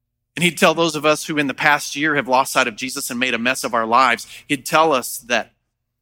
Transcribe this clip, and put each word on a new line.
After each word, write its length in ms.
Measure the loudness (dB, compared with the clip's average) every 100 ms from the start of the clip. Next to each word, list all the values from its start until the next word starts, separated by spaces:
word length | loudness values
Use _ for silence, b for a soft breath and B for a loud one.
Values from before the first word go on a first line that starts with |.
| _ _ _
and 80 | -2
he'd 140 | -2 2
tell 160 | 2
those 240 | 2 0 0
of 80 |
us 220 | 0 0 -2
who 100 | -2
in 120 | -2
the 40 |
past 420 | 0 2 2 -2
year 200 | -4 -2
have 120 | -2 2
lost 280 | 2 2
sight 120 | 0 -2
of 100 | -2
Jesus 340 | -8 -8 -8
and 100 | -4
made 140 | -2
a 40 | -2
mess 240 | -2 -2
of 120 | -2
our 100 | -2
lives, 420 | 2 4 4 2 -4 B B
he'd 160 | -8
tell 300 | 0 2 4
us 240 | 2 -2 -10
that 340 | -4 -4 -4 _ _ _ _ _